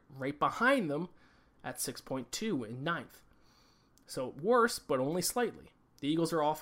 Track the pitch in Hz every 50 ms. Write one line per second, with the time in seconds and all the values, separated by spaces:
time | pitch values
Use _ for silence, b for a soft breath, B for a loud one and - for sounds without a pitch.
0 | _ - - 135 131 135 147 - 156 139 - - 226 254 285 269 190 147 143 151
1 | 175 175 b b b b b b b b b b - 131 127 - - - 123 -
2 | - - 135 131 123 - - - 214 226 190 131 113 107 117 127 139 165 170 151
3 | 117 - - - - _ b b b b b b b b b b b b b _
4 | _ - - 139 127 120 - - 151 214 247 240 226 233 - - - - 143 127
5 | 131 143 165 185 170 - - 247 240 190 - - - - - _ _ _ _ -
6 | 139 143 156 165 165 160 170 156 147 151 151 -